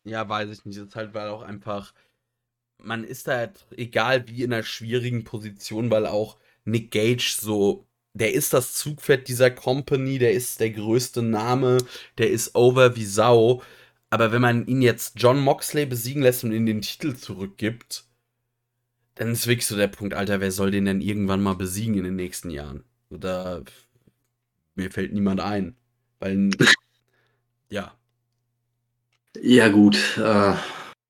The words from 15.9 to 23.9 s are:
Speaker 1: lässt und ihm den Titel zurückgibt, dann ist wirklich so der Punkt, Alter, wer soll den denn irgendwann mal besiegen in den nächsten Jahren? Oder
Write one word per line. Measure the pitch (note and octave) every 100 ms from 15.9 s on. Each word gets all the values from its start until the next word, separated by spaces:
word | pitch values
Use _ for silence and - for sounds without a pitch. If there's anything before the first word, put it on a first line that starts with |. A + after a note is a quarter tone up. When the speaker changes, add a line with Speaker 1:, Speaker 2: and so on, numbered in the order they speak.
| B2 A#2 C#3+
Speaker 1:
lässt | C3 B2
und | A#2
ihm | A2 A2+
den | G#2+
Titel | G2+ - D#3+ B2
zurückgibt, | - F#2 G2 - G#2+ A#2 - - - _ _ _ _ _ _ _ _ _ _ _
dann | A2+
ist | A#2 A#2
wirklich | A#2+ -
so | G#2
der | G2+
Punkt, | - G2+
Alter, | - G2 G2+
wer | G2
soll | F#2 G2
den | G2
denn | G2 G2
irgendwann | F2 G#2 G2 F#2+
mal | G2+ F#2
besiegen | F#2+ G2 A2+ G2+
in |
den | F2+
nächsten | F#2+ F2+ - F2
Jahren? | D2 D2 C#2 - _ _
Oder | D#2+ F#2 F#2 F#2 F2 C2 - _